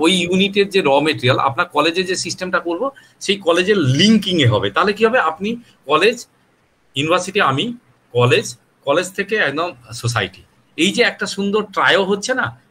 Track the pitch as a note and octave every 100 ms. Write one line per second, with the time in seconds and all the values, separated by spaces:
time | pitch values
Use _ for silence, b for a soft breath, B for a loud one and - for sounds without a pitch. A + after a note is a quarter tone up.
0 | D#3+ F#3 F3 F#3 G3 G3+ G3 G3 D3+ C#3
1 | D#3 C3+ B2 C#3 C3+ B2 F3 D3 D#3 E3+
2 | F#3 F3 E3+ - F#3 F3+ E3 E3+ C4+ B
3 | B B - G3 E3+ E3+ F#3 G#3+ C#3 B2+
4 | G3+ A3 F#3+ F3+ B2+ G#2 G2 D#3 F#3+ G3+
5 | A3+ B3 D#3+ D#3 G3+ A#3+ B B - D#3
6 | G3 A#3+ - _ _ _ _ _ _ -
7 | D3+ F3+ F3+ G3 D#3+ C3+ G#3+ A#3+ _ _
8 | _ A#2+ B2 E3+ - - _ _ - D3+
9 | F#3 G3 G3 G#3+ D#3 C#3+ F3 C#3+ - A#2
10 | A#2+ A#2+ F#2+ - - _ _ - F3+ A3
11 | A3 G3 F#3+ - G3+ G#3 G#3 - C3+ E3
12 | F#3+ G3+ G#3 B3+ D#3+ - _